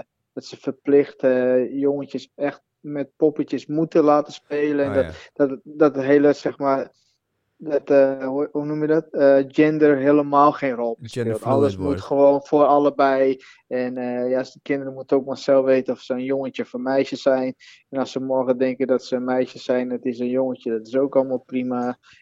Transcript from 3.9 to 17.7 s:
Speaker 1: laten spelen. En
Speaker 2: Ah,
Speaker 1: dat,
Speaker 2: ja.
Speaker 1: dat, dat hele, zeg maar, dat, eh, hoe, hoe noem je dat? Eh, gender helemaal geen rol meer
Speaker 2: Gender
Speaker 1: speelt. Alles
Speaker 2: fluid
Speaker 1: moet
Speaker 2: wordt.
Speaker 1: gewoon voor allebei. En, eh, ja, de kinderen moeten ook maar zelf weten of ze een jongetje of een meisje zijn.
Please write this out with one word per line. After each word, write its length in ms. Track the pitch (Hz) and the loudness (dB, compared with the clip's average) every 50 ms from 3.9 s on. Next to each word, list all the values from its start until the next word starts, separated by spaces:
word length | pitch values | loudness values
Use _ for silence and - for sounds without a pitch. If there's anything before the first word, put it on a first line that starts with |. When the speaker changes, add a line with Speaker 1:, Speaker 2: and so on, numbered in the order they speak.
| - 170 147 | 2 2 4
Speaker 1:
laten 280 | 151 147 147 147 - | 4 4 2 0 -4
spelen. 520 | - - _ _ 147 147 147 151 147 143 143 | -12 -20 _ _ -4 -2 -2 -2 0 -2 -2
En 60 | - | 0
Speaker 2:
Ah, 40 | - | 0
Speaker 1:
dat, 80 | 135 127 - - - - - _ | -2 -2 -2 -6 -16 -20 -20 _
Speaker 2:
ja. 120 | - 147 | -2 -2
Speaker 1:
dat, 140 | 135 135 - _ | -2 -2 -8 _
dat 320 | 151 151 151 156 147 135 | -18 0 2 2 2 2
hele, 360 | 139 131 135 143 147 143 147 | 0 2 4 4 6 6 4
zeg 260 | 139 - - 135 123 - | 2 2 -4 -6 -6 -2
maar, 400 | 139 135 135 135 127 - _ _ _ _ _ _ _ _ _ _ _ _ _ _ | -2 -2 -2 -2 -4 -8 _ _ _ _ _ _ _ _ _ _ _ _ _ _
dat, 280 | - 151 147 139 - - | -8 -4 -4 -4 0 2
eh, 360 | 143 139 135 135 135 135 135 | 4 4 4 4 0 -4 -6
hoe, 220 | 131 131 143 147 147 | -6 -4 -4 -4 -4
hoe 120 | - 147 147 | -6 -6 -6
noem 160 | 147 151 151 | -4 -4 -4
je 60 | 151 | -2
dat? 220 | 151 156 165 160 - | 0 0 0 -2 -4
Eh, 260 | - 160 143 139 139 135 139 131 | -2 2 4 6 6 4 2 0
gender 480 | - - 151 156 156 151 151 147 147 | 2 2 2 4 4 4 4 4 4
helemaal 560 | 135 131 143 147 151 143 143 143 143 143 151 | 4 2 2 2 2 2 2 4 6 6 4
geen 200 | 147 - 143 135 120 | 4 0 -4 -6 -4
rol 220 | 117 120 117 117 - | -4 -4 -6 -6 -8
meer 100 | 135 113 | -12 -10
Speaker 2:
Gender 240 | - 123 117 113 110 | -8 -6 -4 -4 -4
Speaker 1:
speelt. 140 | 107 - 120 | -4 -2 0
Alles 80 | 131 139 143 135 98 | 2 2 2 0 0
Speaker 2:
fluid 40 | 92 | -2
Speaker 1:
moet 80 | 95 | -4
Speaker 2:
wordt. 140 | - 143 - | -4 -4 -4
Speaker 1:
gewoon 400 | - - 147 139 139 143 143 139 139 | -4 -4 2 4 4 4 4 2 -2
voor 180 | - 156 147 147 | 0 2 2 4
allebei. 760 | 131 147 143 143 143 135 143 139 135 135 135 135 135 135 131 - - _ _ _ | 4 4 4 2 0 2 2 2 2 2 2 2 0 0 -4 -8 -20 _ _ _
En, 300 | _ 127 127 127 123 127 | _ -4 -4 -4 -4 -6
eh, 340 | 127 123 123 123 123 123 127 | -6 -6 -6 -4 -4 -2 -2
ja, 120 | 127 131 | -2 -2
de 160 | 131 - - - | -4 -6 -12 -20
kinderen 300 | _ - 143 139 135 135 131 | _ -6 -4 -4 -4 -8 -10
moeten 220 | 131 127 - 143 | -12 -4 0 0
ook 80 | 139 127 | 0 0
maar 100 | 139 131 | -2 -8
zelf 280 | 123 - - 139 135 131 | -6 0 2 2 4 4
weten 280 | 131 131 131 127 - | 4 2 2 2 -2
of 80 | 123 - | -6 -8
ze 120 | - - 131 | -6 -8 -8
een 100 | 123 127 | -6 -4
jongetje 380 | 131 135 135 135 131 - - | -4 -4 -4 -4 -6 -8 -8
of 100 | 120 - | -10 -8
een 100 | - 123 | -8 -8
meisje 340 | 123 131 135 135 135 - - | -6 -2 0 0 0 -2 -6
zijn. 380 | - - 139 131 - 131 131 127 - _ - | -2 0 0 0 0 -2 -6 -8 -10 _ -20